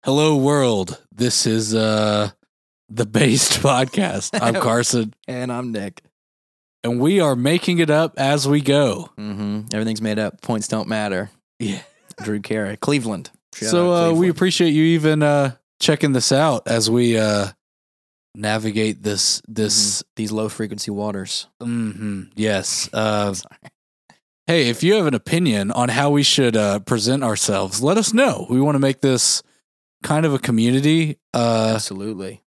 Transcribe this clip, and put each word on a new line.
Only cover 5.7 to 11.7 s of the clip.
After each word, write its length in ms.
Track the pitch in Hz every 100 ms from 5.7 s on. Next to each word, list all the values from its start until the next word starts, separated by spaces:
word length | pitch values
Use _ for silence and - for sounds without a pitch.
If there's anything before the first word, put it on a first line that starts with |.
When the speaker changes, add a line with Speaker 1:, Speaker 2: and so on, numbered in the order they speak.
Speaker 2:
Nick. 300 | 110 98 - _ _ _ _ _ _ _ _
Speaker 1:
And 160 | 120 120
we 220 | 147 196
are 160 | 156 123
making 420 | 131 175 - 175
it 100 | 160
up 240 | 151 160 -
as 320 | 135 147 135
we 140 | 151
go. 480 | 139 143 135 - - -
Speaker 2:
Mm-hmm. 480 | 104 101 104 107 107
Everything's 300 | 107 110 107
made 180 | 110 107
up. 220 | 104 -
Points 260 | - 110 -
don't 220 | 110 -
matter. 420 | 110 104 92 101 _ _ _
Speaker 1:
Yeah. 240 | 117